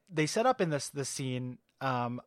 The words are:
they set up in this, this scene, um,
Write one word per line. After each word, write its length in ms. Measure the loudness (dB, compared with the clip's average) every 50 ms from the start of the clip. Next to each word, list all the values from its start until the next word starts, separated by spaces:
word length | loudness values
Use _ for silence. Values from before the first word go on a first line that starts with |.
| _ _
they 140 | 0 0 0
set 200 | 2 2 4 4
up 160 | 4 4 4
in 80 | 2 2
this, 200 | 2 -2 -2 -4
this 200 | -6 -6 -4 -4
scene, 480 | -4 -4 -4 -2 -2 -2 -4 -6 -8 -12 _ _ _ _
um, 400 | -2 0 0 0 0 -2 -4 -6 -4